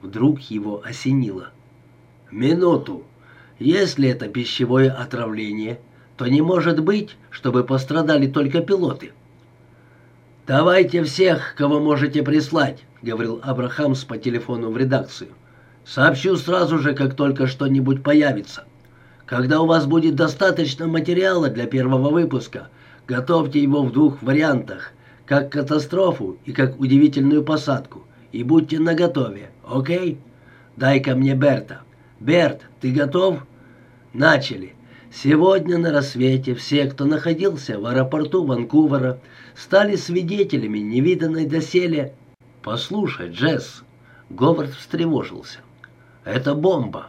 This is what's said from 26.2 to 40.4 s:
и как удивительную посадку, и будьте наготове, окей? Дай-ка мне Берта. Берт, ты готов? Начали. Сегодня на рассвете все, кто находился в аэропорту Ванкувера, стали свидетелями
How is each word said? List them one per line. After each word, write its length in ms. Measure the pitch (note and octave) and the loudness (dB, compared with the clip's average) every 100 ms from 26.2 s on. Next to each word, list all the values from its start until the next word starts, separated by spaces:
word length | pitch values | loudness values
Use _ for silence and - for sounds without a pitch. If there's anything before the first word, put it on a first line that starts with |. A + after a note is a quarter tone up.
| G2 F2 - | -6 -10 -12
и 80 | |
как 260 | C3 C3 - | 0 0 0
удивительную 640 | C3 C#3 D3 C#3 C#3 D3 | 4 6 6 4 4 4
посадку, 600 | D3 D#3 - C3 - - - - - | 2 -2 0 -4 -4 -20 -20 -20 -14
и 120 | - | -8
будьте 360 | A#2+ D#3+ - D#3 | 2 4 4 0
наготове, 720 | E3 D#3+ F3 E3 A#2 G2 - - - | 2 2 2 2 -2 -4 -16 -20 -6
окей? 480 | B2+ C3+ F3 F3+ C#3 - - - - - - | -4 0 -2 -2 -6 -12 -20 -20 -20 -20 -2
Дай-ка 360 | C3 C#3 C3 | 2 2 2
мне 220 | B2+ C3+ C3+ | 2 2 4
Берта. 460 | C#3+ C3+ - - - _ _ _ | 2 2 -4 -18 -20 _ _ _
Берт, 400 | G#2+ F3 D#3+ - - - | 0 2 2 -2 -14 -8
ты 140 | - | -2
готов? 520 | C3 C#3+ D3+ F#3+ D#3 - - - - - - - | 0 0 2 2 0 -8 -20 -20 -20 -20 -20 -18
Начали. 600 | A2+ D3+ D3 - G2+ F#2 - - - - | 0 2 2 0 -10 -12 -18 -20 -20 -20
Сегодня 680 | - C3+ D#3 F3+ F#3+ D#3+ F3 | -6 2 4 6 4 2 -2
на 140 | E3 | 0
рассвете 640 | D3 C#3 B2 B2+ C3 C3 B2 | 0 -2 0 2 2 -2 -6
все, 300 | - C#3+ C#3 | -2 0 0
кто 180 | C3+ | 0
находился 760 | C#3+ D3+ E3+ D#3+ F#3+ D#3 - G#2 | 0 0 -2 0 -2 -2 -8 -8
в 80 | G#2+ | -2
аэропорту 600 | B2+ C3 D#3 D3 F#3 D#3 | -2 0 -2 -2 0 0
Ванкувера, 760 | B2 A#2 D3 D#3 C#3 B2+ B2+ - - - - | -2 0 2 4 2 -2 -4 -12 -20 -20 -20
стали 420 | - F#3+ G#3 G3 | 2 2 4 0
свидетелями 840 | - F3 E3+ G3+ | -2 -4 -2 -2